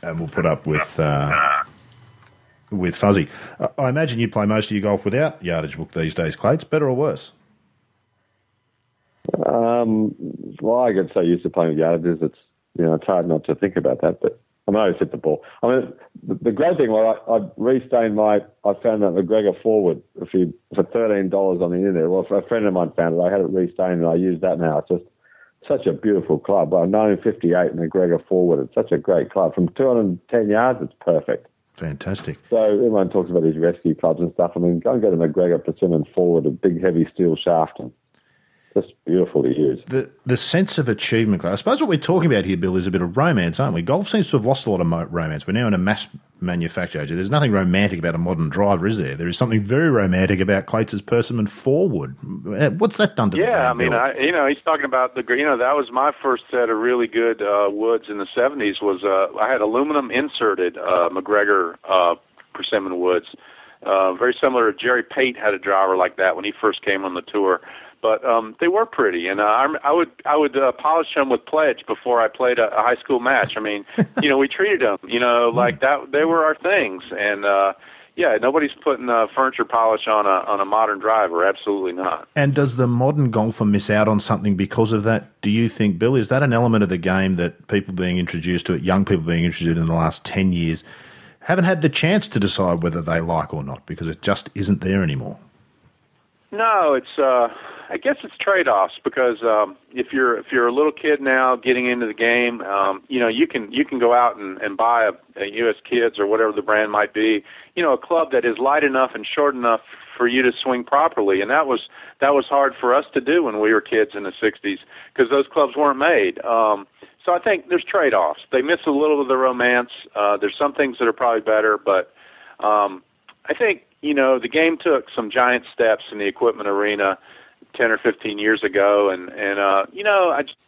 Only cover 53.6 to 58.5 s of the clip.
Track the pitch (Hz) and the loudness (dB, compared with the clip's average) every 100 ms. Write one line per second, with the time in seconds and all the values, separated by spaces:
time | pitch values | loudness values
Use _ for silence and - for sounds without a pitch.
53.6 | 127 120 123 117 131 131 139 175 139 147 | 0 0 0 0 0 0 -2 0 0 0
54.6 | - 156 139 127 127 131 117 123 151 127 | -2 -2 0 0 -2 -4 -6 -2 0 0
55.6 | 120 147 123 127 139 143 139 123 - 127 | 2 0 -2 -2 -2 -2 -2 -2 -2 -2
56.6 | 117 110 117 123 117 113 117 113 101 101 | 0 0 0 0 0 0 -2 -2 0 2
57.6 | 101 101 113 117 107 104 95 - 127 | 0 0 0 -2 -4 -10 -8 0 0